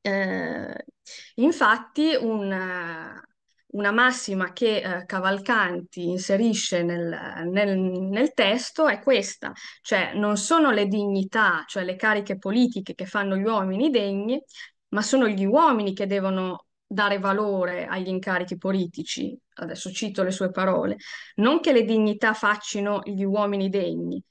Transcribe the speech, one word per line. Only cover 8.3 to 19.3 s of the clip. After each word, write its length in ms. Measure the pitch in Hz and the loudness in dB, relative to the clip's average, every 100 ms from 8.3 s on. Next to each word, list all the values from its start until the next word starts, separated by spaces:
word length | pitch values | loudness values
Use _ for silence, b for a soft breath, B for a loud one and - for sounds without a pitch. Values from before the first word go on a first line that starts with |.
testo 540 | - 202 240 - - 302 | 2 2 2 -2 2 2
è 120 | 202 | 2
questa, 500 | - 240 190 - - 147 B B | 2 2 0 -8 -10 -10 B B
cioè 320 | - 202 165 - | -2 0 0 0
non 220 | 208 202 | 0 0
sono 340 | - 330 294 | 2 4 4
le 160 | 208 202 | 4 2
dignità, 760 | 208 202 196 190 226 208 165 156 | 0 0 0 0 2 2 2 -4
cioè 160 | 196 | -6
le 120 | 185 185 | -6 0
cariche 420 | 220 208 202 190 | 2 2 -2 -6
politiche 560 | 196 220 247 202 196 | 0 2 2 0 -10
che 120 | - 190 | -10 -6
fanno 300 | 208 196 190 | -2 0 0
gli 60 | |
uomini 460 | 202 220 190 190 302 | 0 0 0 0 2
degni, 520 | 240 202 196 208 277 - B B _ _ | 2 0 -2 -2 -4 -6 B B _ _
ma 120 | 202 | -4
sono 260 | 214 269 226 | 2 4 4
gli 180 | 196 196 | 2 4
uomini 480 | 262 330 233 202 | 6 6 4 0
che 120 | 190 196 | -2 -2
devono 580 | 196 190 190 185 180 _ _ _ | 0 0 -2 -2 -6 _ _ _
dare 320 | 196 202 202 | 0 0 2
valore 680 | 196 196 214 196 175 180 175 | 0 0 0 0 -2 -4 -6
agli 220 | 185 185 | -6 -4
incarichi 480 | 185 190 180 180 180 | -4 -2 -2 -2 -4
politici. 800 | 190 190 175 170 156 - 196 | -2 -2 -2 -6 -10 -6 -6